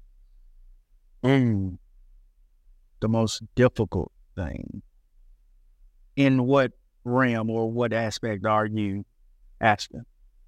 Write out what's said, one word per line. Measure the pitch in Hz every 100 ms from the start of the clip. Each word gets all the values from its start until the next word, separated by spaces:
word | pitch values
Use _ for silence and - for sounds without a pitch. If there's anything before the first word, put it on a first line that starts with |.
| - _ _ - - - - - _ _ _ -
Mm. | 127 135 123 104 95 92 _ _ - - _ _ _ _ _ _ _ -
The | 110
most | 113 113 - 110 -
difficult | 123 - 107 98 69 _ _ -
thing. | 92 - - - - _ _ _ - - _ _ _ _ - _ _ -
In | 139 131 123
what | 139 127 - _ _ 120
realm | 123 127 117 110
or | 113 113
what | 117 120
aspect | 110 113 - 117 104 110
are | 107 107
you | 110 104 98 - _ _ _ - -
asking? | 110 104 - 131 123 _ - _